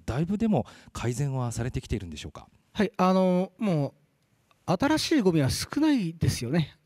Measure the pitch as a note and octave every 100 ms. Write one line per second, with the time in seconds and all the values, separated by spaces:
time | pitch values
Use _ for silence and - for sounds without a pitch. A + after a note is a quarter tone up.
0 | - A#2+ E3 G3+ A3+ F3 G2+ - - -
1 | A2+ A#2+ C#3+ C3 A#2+ A#2 A#2+ C3 - A#2
2 | F2 D2+ D#2 - - _ _ - G3+ -
3 | F#3 F#3+ F#3 F3+ F#3+ - G#3+ D#3+ C#3 -
4 | _ _ _ _ _ _ - F3+ C#4 D#4
5 | - D#4 F#3+ E3 C3 F#2 - - D#4 C#4
6 | F3 E3 C3+ - A#2+ E3 D3+ -